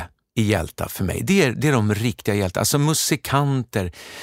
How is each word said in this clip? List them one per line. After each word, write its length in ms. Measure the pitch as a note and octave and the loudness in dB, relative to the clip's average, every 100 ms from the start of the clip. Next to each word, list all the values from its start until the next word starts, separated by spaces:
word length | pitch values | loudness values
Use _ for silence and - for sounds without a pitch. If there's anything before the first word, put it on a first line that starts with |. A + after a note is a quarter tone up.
| - _ _ | -4 _ _
är 80 | - | 0
hjältar 460 | G#2 G2 D#2 - - | 2 2 -2 -6 -8
för 160 | - | -4
mig. 160 | F#2 - | -4 -2
Det 200 | A#2+ G3 | 2 4
är, 80 | C#3 | 4
det 160 | - D3+ | 2 2
är 40 | |
de 220 | C3 G#2 | 2 2
riktiga 400 | G2+ A#2+ - - | 2 -2 -2 -2
hjältarna. 260 | G2+ F#2 F#2+ | 0 0 0
Alltså 180 | A2 C#3+ | 0 2
musikanter. 1120 | D3 D#3 - D#3 - C#3 C#3+ C3+ A#2 G#2+ F2+ - - - | 2 0 0 -2 0 0 2 0 -2 -4 -4 -8 -18 -16